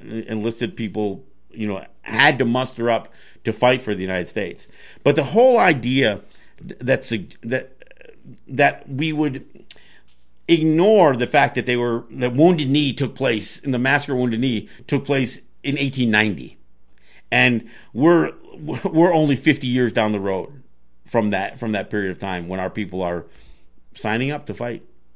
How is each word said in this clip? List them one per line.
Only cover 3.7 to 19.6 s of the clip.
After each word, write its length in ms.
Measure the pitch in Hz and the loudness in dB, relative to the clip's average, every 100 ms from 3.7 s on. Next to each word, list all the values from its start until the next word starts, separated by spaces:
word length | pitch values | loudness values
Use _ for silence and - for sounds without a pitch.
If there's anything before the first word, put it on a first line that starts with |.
| 131 | 4
for 140 | - 101 | -2 -6
the 60 | |
United 260 | 92 92 85 | -4 -4 -4
States. 400 | 110 92 - - - - - | -6 -8 -10 -18 -20 -20 -2
But 140 | 139 143 | 2 2
the 80 | |
whole 340 | 139 196 262 233 | 2 4 6 6
idea 640 | 190 139 113 131 117 98 - - - - | 4 2 0 2 2 0 -8 -20 -20 -18
th-, 200 | - - | -16 -8
that 240 | 127 131 | 0 0
sug-, 300 | - 113 90 - | 0 -6 -6 -14
that, 340 | 113 127 - - - - - - - - - | -6 -6 -6 -18 -20 -20 -20 -20 -20 -20 -10
that 420 | 131 139 139 - | 2 2 0 -8
we 240 | 135 160 | -4 -2
would 540 | 151 151 127 - - - - - - - - - - - | 0 -2 -2 -12 -20 -20 -20 -20 -20 -20 -20 -20 -16 0
ignore 680 | 165 160 156 196 214 160 123 | 2 4 4 6 6 6 4
the 100 | 120 | 2
fact 300 | 143 135 123 | 2 2 0
that 100 | 120 | -2
they 100 | 123 | 0
were, 280 | 120 117 - | 0 -2 -6
that 240 | 135 123 | -4 -2
Wounded 360 | 123 170 170 135 | 4 4 4 2
Knee 220 | 147 143 | 2 0
took 240 | 123 131 - | -2 -6 -2
place, 420 | 135 110 - - | -2 -2 -4 -8
in 140 | 143 | -4
the 60 | 127 | 0
massacre 320 | 127 143 139 | 2 0 0
of 80 | 127 | 0
Wounded 180 | 123 113 | 0 0
Knee 300 | 131 110 - - - | -2 -2 -6 -16 -4
took 180 | 139 | -2
place 360 | 139 139 123 - - - | 0 0 -2 -6 -18 -10
in 160 | 135 139 | -6 -2
eighteen 320 | 139 131 120 | -2 0 2
ninety. 480 | 107 107 80 62 - - - - - - - - | 4 2 -2 -10 -18 -20 -20 -20 -20 -20 -20 -2
And 380 | 120 123 117 - - - | 2 2 2 -4 -18 -12
we're, 380 | 110 156 170 151 - - | 2 4 4 2 -6 -20
we're 640 | - 151 131 185 160 175 | -14 -10 -6 -2 4 4
only 200 | 160 151 | 4 2
fifty 320 | 135 156 135 | 2 2 0